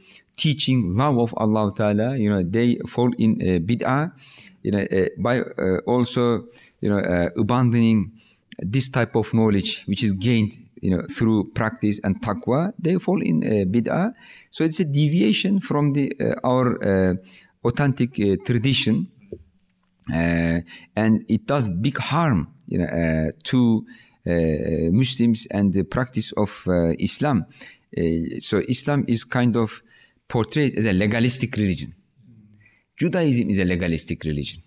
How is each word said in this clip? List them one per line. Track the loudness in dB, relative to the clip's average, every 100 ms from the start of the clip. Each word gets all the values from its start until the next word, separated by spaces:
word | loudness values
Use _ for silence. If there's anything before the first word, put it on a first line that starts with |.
| -18 -20 _ -4
teaching | -2 0 0 0 2
love | 0 2 2
of | 0 0
Allah | 0 2 0 0
Ta'ala, | 0 2 0 0
you | 0
know, | 0
they | 0 2 2 0 -2
fall | 0 0 2
in, | 2 2
uh, | 2 0
bid'ah, | 0 -2 0 0 -2 -8 -20 -20 -20 -8
you | -2
know, | -2
uh, | 0 0 0 0
by, | -2 0
uh, | -2 -4 0 0 0
also, | 0 0 0 0 0 -4 -18 -20 _
you | 0
know, | 0
uh, | 0 0 0 0
abandoning | 0 2 2 4 4 2 0 -8 _ _ _ -10
this | -4 -2 -2
type | -2 0 0
of | 0
knowledge, | 2 2 2 0 -6 -6
which | -2
is | -2
gained, | 0 0 2 0 -4 -18 -6
you | -2
know, | -2 -4
through | -2 2 2 0
practice | -2 -4 -2 -2 -2
and | -2 -2
taqwa, | -4 -4 -2 0 -2 -2
they | -2 0
fall | 0 -2
in, | 0 0
uh, | 0 0 2
bid'ah. | 0 0 0 -2 -4 -16 -20 -18
So | -4
it's | -2 0
a | 0
deviation | 2 2 2 2 2 0 -2
from | 0 0 2
the, | 2 0 0
uh, | -2 0
our, | 0 2 2 0
uh, | 2 4 4 0 -4 -20 -20 _
authentic, | -2 0 0 0 -2 0
uh, | 0 2 0
tradition, | 0 2 2 2 0 -2 -10 -20 -18 -20 _ _ _ _ _ -6
uh, | -2 0 0 0 -2 -4 -14 -10 -2
and | 2 2 0
it | -2 0
does | -2 -2
big | -2 -2 -2
harm, | -4 0 0 0 -2 -10 -6
you | -4
know, | -2
uh, | -2 0 0 -2 -4
to, | -2 2 2 2 -2 -14 -20 _ -4
uh, | 0 0 0 -2 -2 2
Muslims | 2 2 2 0 0 -2
and | 0 0
the | 0
practice | -2 -2 -2 -4 -4
of, | -2 -4 -4 -2
uh, | 2 2 0
Islam. | -2 -2 0 0 -4 -12 -20 -20 _ -4
Uh, | -2 -2 -4 -6
so | -2 -2 0
Islam | -2 -2 -2 0
is | -2
kind | -2 0 0 0
of | -2 -6 -20 _ _ _ -6
portrayed | -4 -2 0 0 0
as | 0
a |
legalistic | 2 2 2 0 0 -2 0
religion. | 0 -2 -6 -14 _ _ -20 -20 -20 _ _ _ _ -4
Judaism | -2 2 2 2 2
is | 2
a | 2
legalistic | 0 0 -2 -4 -6
religion. | -4 -4 -6 -12